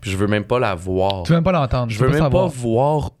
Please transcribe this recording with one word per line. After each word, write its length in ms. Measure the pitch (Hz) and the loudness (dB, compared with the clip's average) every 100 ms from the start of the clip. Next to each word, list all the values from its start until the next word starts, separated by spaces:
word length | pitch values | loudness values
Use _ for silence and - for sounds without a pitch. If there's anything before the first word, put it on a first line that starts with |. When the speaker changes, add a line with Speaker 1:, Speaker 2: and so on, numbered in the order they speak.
Speaker 1:
Puis 100 | 107 | -6
je 60 | 95 | -4
veux 100 | 101 | 0
même 180 | 104 | -2
pas 140 | 101 123 | -2 -2
la 160 | 120 | 0
voir. 480 | 92 92 92 95 98 | -4 -4 0 0 -2
Speaker 2:
Tu 60 | 90 | 2
veux 40 | 170 | 2
même 80 | |
pas 80 | 165 | 2
l'entendre, 380 | 180 135 131 120 | 0 0 -2 -4
Speaker 1:
Je 40 | 107 | 0
Speaker 2:
tu 40 | |
veux 60 | 127 | 2
Speaker 1:
veux 80 | 143 | 2
Speaker 2:
pas 60 | |
Speaker 1:
même 80 | 156 | 2
pas 160 | 131 185 | 2 0
Speaker 2:
savoir. 0 | |
Speaker 1:
voir 640 | 135 120 113 139 151 135 - | -2 0 2 2 0 -2 -10